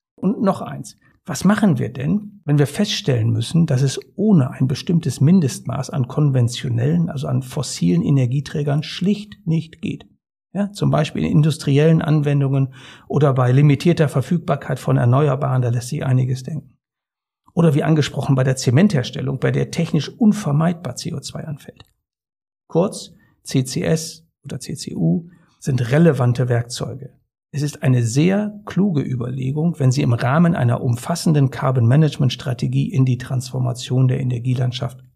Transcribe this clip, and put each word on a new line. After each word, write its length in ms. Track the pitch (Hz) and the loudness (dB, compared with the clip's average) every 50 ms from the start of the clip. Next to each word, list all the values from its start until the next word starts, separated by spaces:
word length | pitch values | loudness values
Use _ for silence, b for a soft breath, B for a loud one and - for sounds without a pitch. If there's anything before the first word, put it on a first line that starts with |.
| _ _ _ | _ _ _
Und 260 | - - 185 240 392 | -4 -2 -2 -2 0
noch 220 | 233 196 - - - | 0 -2 -2 -2 -6
eins, 360 | - - - 71 - - b b b b b b | -12 -12 -12 -14 -16 -18 b b b b b b
was 200 | - 151 - - | -10 -8 0 2
machen 360 | 180 214 - 220 202 143 123 | 2 2 4 4 2 2 2
wir 120 | 120 113 - | 0 -4 -6
denn, 480 | - 127 151 185 208 - - - - - | -6 -2 -2 -2 -2 -2 -6 -18 -12 -2
wenn 140 | 143 147 143 | 0 2 2
wir 100 | 147 - | 2 2
feststellen 640 | - - 208 208 - - - 147 131 117 107 113 | 0 -2 -2 -2 -2 -4 -2 -2 0 0 2 0
müssen, 360 | 113 110 117 - - 165 165 | 0 0 -2 0 2 2 2
dass 160 | - 139 123 139 | 2 2 2 0
es 160 | 131 - - - _ _ | 0 -2 -4 -12 _ _
ohne 380 | - 196 220 202 156 123 127 - | -2 2 4 4 4 4 2 -2
ein 160 | - 135 127 | -2 -2 -2
bestimmtes 520 | 143 - - - 175 165 - 131 123 - | -2 -4 -2 0 0 0 0 -2 -2 2
Mindestmaß 680 | 135 151 185 196 151 127 - - - - 123 - 139 - | 4 4 4 4 4 2 -2 -6 -8 -8 -6 -6 -8 -6
an 160 | - - 120 | -4 -4 -4
konventionellen, 1040 | - - 156 151 143 131 131 120 117 - - - 135 117 117 117 143 165 175 165 - | -2 0 0 2 2 2 2 0 0 -2 -4 -6 -4 -2 0 0 0 0 0 0 -2
also 160 | 151 135 147 | -4 -6 -6
an 160 | 147 131 127 127 | -4 -4 -4 -4
fossilen 600 | - - 151 139 - - - 170 175 180 165 - | -4 -6 -8 -6 -6 -6 -2 0 2 2 2 2
Energieträgern 800 | - 143 135 127 117 131 147 139 - - 156 147 147 139 151 147 | 2 2 2 2 0 -2 -4 -4 -4 -6 -4 -2 -2 -2 -2 -4
schlicht 560 | - - - 175 196 208 208 - - - _ - | -6 -8 -4 -2 -2 -2 -2 -4 -16 -18 _ -4
nicht 380 | 165 160 165 - - - - - | -2 -2 -2 -2 -6 -12 -10 -8
geht? 240 | - - - - _ _ _ _ _ _ _ _ _ - | -8 -8 -8 -12 _ _ _ _ _ _ _ _ _ -6
Ja, 180 | 190 202 196 | -6 -6 -6
zum 220 | - - 151 139 143 | -4 -2 -2 0 2
Beispiel 320 | 151 151 - - - 156 | 0 0 -2 -2 -4 -2
in 80 | 165 185 | 0 2
industriellen 680 | 156 147 160 139 - - 147 135 143 151 165 160 160 | 2 2 2 0 -2 -2 0 2 4 4 4 4 2
Anwendungen 720 | - - 151 156 143 147 143 143 139 135 139 135 135 131 B B B B B B B B | 2 2 0 0 0 0 0 0 0 0 2 0 0 -2 B B B B B B B B
oder 260 | - 139 147 143 127 | 0 2 2 2 4
bei 160 | 131 127 123 | 2 2 4
limitierter 580 | 127 139 151 147 139 139 - 175 165 - - 127 | 6 6 6 6 4 4 4 2 4 4 2 2
Verfügbarkeit 680 | - 139 127 - 180 165 - - 151 135 - - 143 - | 2 -2 0 0 -2 -2 0 -2 -4 -4 -2 -6 -8 -6
von 180 | - 147 135 | -2 0 2
Erneuerbaren, 640 | 139 127 117 123 139 151 143 135 139 143 131 131 127 127 | 2 4 4 4 4 4 2 0 0 -2 0 0 0 0
da 80 | 120 | 0
lässt 180 | 120 120 117 - | -2 -2 -4 -6
sich 160 | - 147 - | -6 -4 -2
einiges 400 | 135 131 127 127 127 131 127 - | 0 2 2 2 0 -2 -6 -6
denken. 340 | - 160 - - - _ _ _ _ _ _ _ _ _ _ _ _ _ _ _ _ - | -8 -10 -10 -10 -14 _ _ _ _ _ _ _ _ _ _ _ _ _ _ _ _ -2
Oder 220 | 180 170 160 139 | 2 2 2 2
wie 80 | 151 - | 2 2
angesprochen 540 | 156 160 151 139 - - 139 127 - 139 | 2 2 2 2 -2 -2 -6 0 0 2
bei 80 | 131 131 | 2 2
der 100 | 135 127 | 0 0
Zementherstellung, 840 | - - - 117 143 202 208 - 131 117 - - - - 135 139 - | 0 0 2 4 4 4 4 2 0 -2 -2 -6 -6 -6 -4 -4 -2
bei 100 | - 131 | -2 -2
der 220 | 123 139 131 - - | 0 0 -2 -2 -2
technisch 360 | - 165 - - 156 - - | -4 -4 -2 -2 -2 -4 -4
unvermeidbar 840 | - - - 208 - - - 151 139 147 160 175 175 - - 127 - | -4 2 2 2 2 2 0 -2 0 2 2 0 -2 -2 -8 -10 -10
C 180 | - - - - | -8 -10 -8 -8
O 40 | 139 | -8
zwei 260 | 131 - - - - | -10 -12 -12 -12 -10
anfällt. 380 | 156 147 - - - - _ - _ _ _ _ _ _ _ _ _ _ _ _ _ _ _ _ _ | -10 -12 -12 -14 -20 -20 _ -20 _ _ _ _ _ _ _ _ _ _ _ _ _ _ _ _ _
Kurz, 440 | - 160 185 220 - - - - b b b b b b b | 0 0 0 0 -2 -8 -16 -16 b b b b b b b
C 220 | - - 135 127 | -2 -2 -2 -2
C 180 | - - - - | 0 -4 -4 -2
S 440 | 170 165 160 - - - - _ _ _ _ - | 0 -2 -2 -2 -8 -14 -18 _ _ _ _ -16
oder 160 | 139 - - | -14 -14 -12
C 140 | - - - | -10 -12 -12
C 200 | - - - - | -10 -10 -10 -6
U 340 | - - 165 175 180 - B B B B B B B | -2 0 0 0 0 -4 B B B B B B B
sind 300 | - 160 131 120 123 113 | -6 -4 -2 -2 0 0
relevante 580 | 135 151 170 165 135 127 123 120 117 - 127 123 | 2 4 4 4 4 4 2 0 2 0 0 0
Werkzeuge. 640 | 120 117 113 - - - - - - - - - _ _ _ _ _ _ _ _ - | 0 -2 -2 -4 -8 -10 -8 -10 -10 -12 -16 -18 _ _ _ _ _ _ _ _ -8
Es 100 | 143 147 | -6 -6
ist 220 | 143 - - - | -6 -6 -2 0
eine 180 | 131 127 123 117 | 2 2 2 2
sehr 580 | 110 113 139 160 180 190 208 214 208 208 - - | 0 2 2 2 2 2 0 -2 -4 -6 -10 -14
kluge 360 | - - 175 196 208 165 139 - | -6 -2 0 0 2 2 0 -2
Überlegung, 760 | - 127 117 123 123 127 135 127 131 139 151 160 175 165 - | -2 -4 -4 -4 -6 -6 -4 -4 -4 -2 0 0 0 0 2
wenn 140 | 135 127 123 | 2 2 2
sie 100 | 127 147 | 2 2
im 100 | 135 117 | 2 2
Rahmen 440 | 113 127 123 139 160 175 170 - | 0 0 0 2 4 4 4 4
einer 260 | - 123 120 117 - - | 2 2 0 0 0 0
umfassenden 680 | 127 117 - - - 170 - - 175 156 147 135 127 | -2 -2 -2 -2 -6 -6 -2 0 2 4 4 4 2
Carbon-Management-Strategie 1400 | - - - 135 131 131 117 113 131 151 160 143 - - 139 127 - - - 131 123 - - 131 123 135 139 - | 0 -2 -2 0 2 2 4 4 6 6 4 4 2 0 0 0 0 -2 -6 -6 -4 -4 -2 -2 0 -2 -2 0
in 140 | - 131 131 | 2 2 2
die 140 | 131 123 123 | 2 2 -2
Transformation 920 | - - 131 123 - - - 131 127 123 120 - - - 127 127 131 127 | -4 -6 -4 -4 -6 -4 -4 -4 -2 -2 -4 -6 -6 -4 0 2 2 2
der 120 | 127 135 | 2 0
Energielandschaft 800 | 135 123 123 117 117 127 127 131 127 123 - - - - - - - - _ | -2 -4 -4 -4 -2 -2 -2 0 -2 -2 -4 -4 -8 -8 -10 -12 -20 -20 _